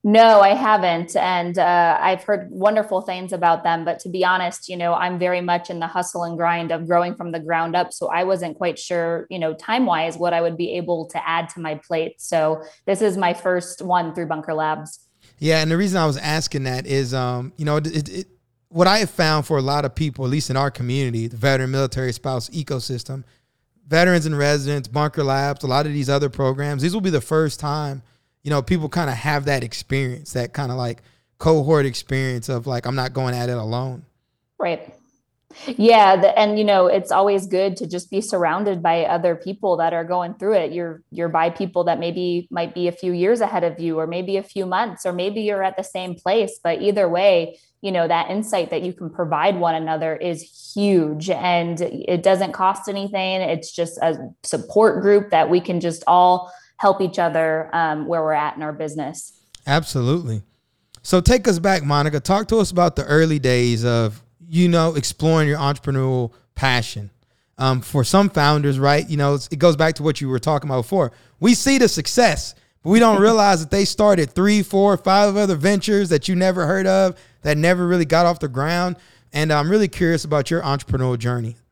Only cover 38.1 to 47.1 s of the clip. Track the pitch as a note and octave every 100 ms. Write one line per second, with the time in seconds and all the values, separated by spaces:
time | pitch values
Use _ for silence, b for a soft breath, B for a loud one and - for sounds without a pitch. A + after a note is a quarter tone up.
38.1 | F#3+ A3 F#3 E3 F3 G#3 F3+ E3+ E3+ D#3+
39.1 | E3+ F3 E3+ F#3 G3 G3+ E3+ E3 E3+ E3
40.1 | F3+ F3 G#3 G3 G#3 D#3 E3+ E3+ D#3+ _
41.1 | - E3+ D#3+ E3 E3+ F#3+ F3 E3+ E3 E3+
42.1 | F3 F3+ F3 F3 F3 E3+ - F3 F3 F3+
43.1 | F3 F#3 A#3+ G#3+ F3+ E3+ D#3+ E3 D#3+ D#3+
44.1 | F3 F3+ G3 G3 G3 F#3 F#3 A#3 F3 F#3
45.1 | F3+ F#3+ G#3 G#3 G3 F#3+ F#3+ F#3+ F#3 F3+
46.1 | E3+ F3+ A3 G3+ - E3+ E3 G3+ G3+ F3+